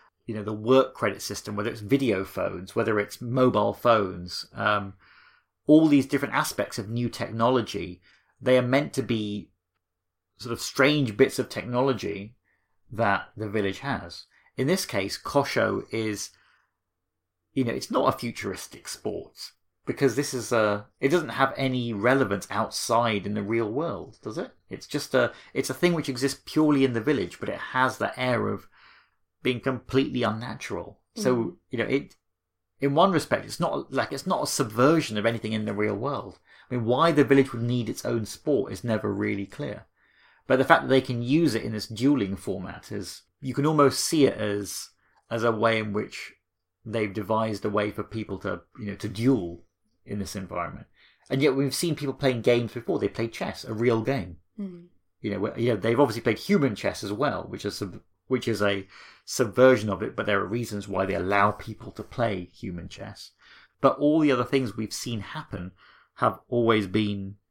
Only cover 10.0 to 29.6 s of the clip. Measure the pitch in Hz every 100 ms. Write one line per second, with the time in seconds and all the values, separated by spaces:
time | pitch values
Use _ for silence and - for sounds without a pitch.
10 | _ _ _ - 120 117 - - 139 151
11 | 131 104 131 - 123 - 110 123 135 117
12 | 95 95 101 - _ _ _ _ _ 104
13 | 107 98 - - 107 104 98 95 139 127
14 | 90 - - _ _ - 131 190 - 107
15 | 98 - - - - - 107 101 - 110
16 | 110 101 - _ _ _ _ _ _ _
17 | _ _ _ _ _ - 120 131 - 226
18 | 269 - 120 - - - - - - -
19 | - - - - - _ _ _ - -
20 | 139 113 143 127 110 120 107 104 - _
21 | 139 175 139 117 - - 135 127 117 104
22 | 113 139 117 98 - 101 110 - - 117
23 | 117 107 92 104 101 113 110 120 165 98
24 | - - 127 120 247 _ - - - -
25 | - 131 120 - - - 131 - 175 165
26 | 143 123 135 - - 151 156 143 135 117
27 | 110 139 90 - 104 87 - 131 127 -
28 | 117 - 127 117 104 101 - _ - -
29 | _ _ _ _ 127 120